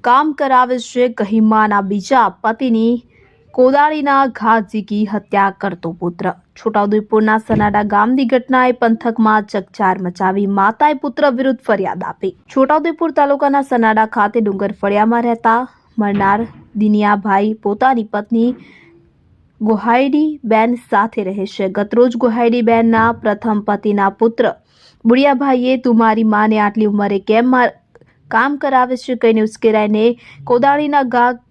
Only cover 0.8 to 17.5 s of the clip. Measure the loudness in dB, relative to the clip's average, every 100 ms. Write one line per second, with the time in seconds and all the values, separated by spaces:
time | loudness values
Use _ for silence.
0.8 | -4 -2 -2 -2 -2 2 2 2 2 0
1.8 | -2 -6 0 2 2 0 -6 -4 -2 0
2.8 | 0 -2 _ _ _ _ _ 2 4 4
3.8 | 2 0 0 2 0 -2 0 0 0 -8
4.8 | -4 -4 -2 -4 -4 0 0 -2 -8 -6
5.8 | -10 -6 -8 -4 -6 -8 _ -8 -4 -2
6.8 | 0 0 0 0 2 0 0 0 0 0
7.8 | 0 0 2 0 0 0 0 0 2 2
8.8 | 0 0 -2 0 2 2 0 -8 -8 -2
9.8 | -2 -2 -6 -2 -2 0 -2 0 0 2
10.8 | 0 0 -6 0 0 0 -2 -2 -2 -2
11.8 | -2 -6 -10 -8 -8 -10 _ -2 2 2
12.8 | 0 -4 -2 0 0 2 0 0 0 0
13.8 | 2 2 0 0 -2 0 -2 -4 -6 -4
14.8 | -2 0 0 0 -2 -2 0 0 -2 _
15.8 | _ -4 -2 0 0 0 -4 -12 -14 -2
16.8 | 0 2 2 0 0 0 0